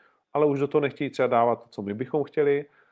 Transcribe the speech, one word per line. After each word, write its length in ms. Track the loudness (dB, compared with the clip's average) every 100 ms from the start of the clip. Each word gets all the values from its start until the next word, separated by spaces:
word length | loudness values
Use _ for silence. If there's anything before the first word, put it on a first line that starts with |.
| _ _ _
ale 120 | 0 0
už 140 | 0
do 80 | 0
toho 140 | 0
nechtějí 280 | -2 -4 -8
třeba 180 | -2 2
dávat 280 | 4 2 0
to, 120 | -6
co 120 | -12
my 120 | -10
bychom 300 | -8 -4 -4
chtěli, 420 | -2 0 0 0 -4 _ _